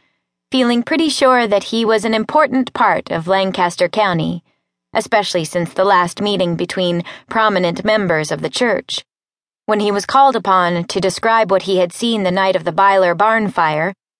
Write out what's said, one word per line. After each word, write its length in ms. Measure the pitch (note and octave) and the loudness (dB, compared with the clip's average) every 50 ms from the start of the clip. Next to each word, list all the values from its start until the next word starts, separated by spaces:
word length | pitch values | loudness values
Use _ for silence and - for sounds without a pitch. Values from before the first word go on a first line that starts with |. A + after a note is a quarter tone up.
| _ _ _ _ _ _ _ _ _ - | _ _ _ _ _ _ _ _ _ -4
feeling 320 | - C4 B3+ A#3+ A#3+ A#3+ A#3 | 0 0 2 2 0 -2 -2
pretty 240 | - D#4+ C#4+ - | -2 -2 0 0
sure 400 | G3+ - - C4 C4 B3+ B3 A#3+ | 0 0 2 2 4 4 4 2
that 240 | G#3 G#3 G3 - - | 2 0 -2 -2 -2
he 140 | A3+ A3+ A3+ | -2 -2 0
was 180 | G#3+ A3 A3 G3 | 2 2 0 0
an 100 | A3+ A3 | 0 -2
important 600 | A3 A3 - - D4+ D#4 B3+ - C4 B3+ - - | -2 -2 0 2 2 2 2 2 -2 -2 -2 -2
part 360 | - A#3 G3+ E3 - - - | 0 2 2 2 0 -2 -6
of 200 | E3+ E3 D#3+ F3 | -6 -6 0 0
Lancaster 580 | F#3+ G3 F#3+ F#3+ F3+ - F3+ F3 - - F3+ | 0 2 0 0 0 0 -2 -2 0 -2 -2
County, 560 | E3+ - G#3+ G#3 F#3+ F3 D#3+ D#3+ E3 F3 E3+ _ _ _ _ _ _ _ _ _ _ - | -2 0 0 0 0 0 0 -2 -4 -6 -8 _ _ _ _ _ _ _ _ _ _ -6
especially 520 | - - - A#3 G#3 G3 - - F3+ D#3+ | -4 -2 0 0 0 0 0 -2 -4 -4
since 280 | - - F3 E3+ - - | -2 -4 -4 -4 -4 -2
the 120 | - F#3+ | 0 2
last 340 | G3+ G3 F3+ F3 E3+ - - | 2 4 2 2 0 -4 -6
meeting 380 | G3+ G#3 G3+ F#3 F#3 E3+ E3+ | -4 -4 -2 -2 -2 -2 -2
between 440 | E3 F3 F3 - F#3+ F3+ F3 E3+ E3+ F3 - - - _ - | -4 -4 -6 -4 -4 -2 -2 -2 -4 -6 -10 -16 -20 _ -6
prominent 560 | - A3+ A3 G#3+ G3+ F#3 F3+ E3+ E3 D#3+ F#3+ | -2 0 2 2 2 2 0 -2 -2 -2 -2
members 440 | A3 G#3+ G#3+ G3+ F3 E3 D#3 D#3 D3+ | 0 0 0 2 0 0 -2 -2 -4
of 120 | D#3+ D3+ | -6 -6
the 80 | D#3 D#3 | -6 -6
church, 560 | - - B3 A#3 G3 - - - - - - _ _ _ _ _ _ _ _ _ _ _ - | -4 -2 0 0 0 -2 -4 -6 -10 -10 -10 _ _ _ _ _ _ _ _ _ _ _ -4
when 120 | - G#3+ G#3 | -2 -2 0
he 100 | G#3 G#3 | 0 0
was 160 | G3+ G3+ G3 | -2 -2 -4
called 300 | - - C4+ C#4 C#4 B3+ | 0 4 4 4 4 4
upon 480 | F#3 F3+ G3+ F#3 F#3 F3 E3+ F3 E3+ E3+ | 0 0 2 2 2 2 2 0 -2 -4
to 160 | - - G3 | -4 -4 -2
describe 500 | F3+ F#3+ - - - A3+ A3+ A3+ A3 F3 | -2 -2 -4 -2 -2 0 2 2 2 2
what 120 | F#3+ F#3 | 0 0
he 160 | - G3 G3 | 0 0 0
had 160 | F#3 F3+ F3 - | 0 0 -2 -2
seen 300 | - A#3+ A#3 A3+ G#3+ F#3+ | -4 -4 -2 -2 0 -2
the 80 | F3+ | 0
night 260 | F3 F#3+ F#3+ F#3+ F#3 | 0 0 0 0 0
of 80 | F3 D#3+ | 0 -2
the 80 | F3 D#3+ | -2 0
Byler 420 | F3+ F#3+ G3 G3 F#3+ F#3 F3 E3+ | 2 4 4 6 4 4 2 2
barn 340 | E3 G3+ A3 A3 A3+ G#3+ F#3+ | 2 2 2 2 2 0 -2
fire, 440 | - F#3 E3 D#3 D3+ D3+ D#3+ F#3+ G3 _ _ _ _ | 0 0 0 0 0 0 -2 -4 -4 _ _ _ _